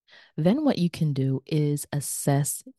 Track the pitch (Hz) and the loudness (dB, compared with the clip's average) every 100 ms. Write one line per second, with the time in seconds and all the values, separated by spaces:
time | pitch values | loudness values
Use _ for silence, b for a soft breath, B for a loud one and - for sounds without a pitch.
0 | _ b b - 165 277 294 - 175 - | _ b b 0 2 4 2 2 0 0
1 | 151 135 135 131 - 156 147 147 - 147 | -2 0 0 -2 -2 0 0 -2 -4 -6
2 | - - - 139 147 - 262 | -6 -4 0 2 0 -6 -12